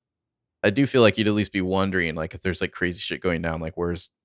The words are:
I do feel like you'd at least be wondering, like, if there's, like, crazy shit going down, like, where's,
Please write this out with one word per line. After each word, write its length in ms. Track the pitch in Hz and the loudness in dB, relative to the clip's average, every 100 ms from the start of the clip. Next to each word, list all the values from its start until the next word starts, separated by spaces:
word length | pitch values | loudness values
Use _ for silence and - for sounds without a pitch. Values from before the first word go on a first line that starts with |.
| _ _ _ _ _ _ | _ _ _ _ _ _
I 60 | 104 | 0
do 160 | 107 139 | 2 2
feel 140 | 127 | 6
like 160 | 110 113 | 6 6
you'd 100 | 104 | 2
at 60 | |
least 180 | 104 98 | 2 0
be 100 | 98 | -2
wondering, 540 | 90 95 98 92 82 80 | 0 0 0 0 -2 -2
like, 180 | 80 | -6
if 80 | - | -6
there's, 200 | 95 85 | -4 -2
like, 100 | 92 | -4
crazy 280 | - 90 85 | -2 -4 -4
shit 220 | - 78 | -8 -4
going 200 | 92 82 | -2 -2
down, 180 | 82 82 | -2 -4
like, 140 | 80 87 | -6 -4
where's, 340 | 87 87 - _ | -4 -4 -8 _